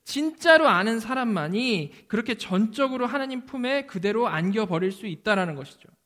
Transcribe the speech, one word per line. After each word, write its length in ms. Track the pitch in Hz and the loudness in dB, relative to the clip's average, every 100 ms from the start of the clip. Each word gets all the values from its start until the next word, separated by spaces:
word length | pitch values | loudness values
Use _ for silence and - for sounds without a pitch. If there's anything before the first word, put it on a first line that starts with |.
진짜로 640 | - 277 311 311 339 320 285 | -8 -4 -2 2 6 8 8
아는 320 | 180 214 226 | 4 2 -2
사람만이 1080 | 220 262 240 185 151 208 254 190 147 - - | -4 -2 -2 -2 -2 -2 0 -2 -4 -12 -6
그렇게 280 | 214 233 226 | -4 -2 -6
전적으로 680 | - 190 220 277 269 254 247 | -2 0 0 0 -2 0 -2
하나님 400 | 277 269 254 254 | -2 -4 -8 -8
품에 400 | 262 247 277 277 | -6 -2 -2 -4
그대로 420 | 190 196 220 233 | -4 -2 0 0
안겨버릴 640 | 156 180 214 196 165 185 | 0 0 0 0 0 -2
수 140 | 196 214 | -4 -8
있다라는 480 | 156 220 196 180 | -4 0 0 0
것이죠. 340 | 139 135 - - _ | -4 -12 -20 -20 _